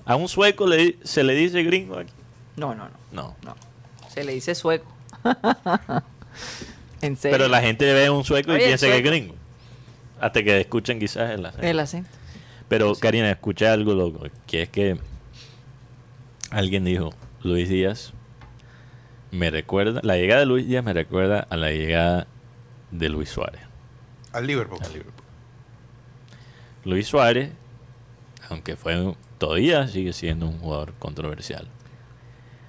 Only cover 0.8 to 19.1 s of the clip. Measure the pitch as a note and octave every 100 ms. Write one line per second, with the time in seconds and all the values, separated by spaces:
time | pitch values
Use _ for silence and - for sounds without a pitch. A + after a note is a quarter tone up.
0.8 | F3 - - - C3+ C#3 F3 F3 E3 F#3
1.8 | F#3+ F3+ E3+ - - - - - C#3+ A2
2.8 | G2 - - F2 C#2 - - - - -
3.8 | - - - - C#3+ C3 C3+ E3+ E3 D#3+
4.8 | - - - - A#3 C4 A3 - F#3 F3
5.8 | - B2+ - - - - - - - -
6.8 | - - D3 C3+ C#3+ C3+ C3 B2 A#2+ A2
7.8 | C#3+ C#3 C#3+ C#3+ C3 C#3+ D#3+ D#3 - C3
8.8 | C3+ B2+ C3+ D#3+ G2 D#2+ - - - -
9.8 | - - - - A2+ A#2 G#2 G2+ F#2 A#2+
10.8 | G#2 A#2 G#2 - A#2 G#2 E2+ - E3+ D#3+
11.8 | C#3+ F3 F#3 - - - - - - A2
12.8 | G#2 G#2 A2+ A2+ A2 F#2 G#2+ F2 A2 A2
13.8 | G#2+ G2 F2 D#2+ D2 - - E2 F2 -
14.8 | G2+ F2 - - - - - - - -
15.8 | - - - - - - - G#2+ F#2+ G2
16.8 | F#2 F2+ D#2+ - - - F2+ F2 F2+ F#2
17.8 | F#2+ G#2+ - - - - - - - -
18.8 | - - -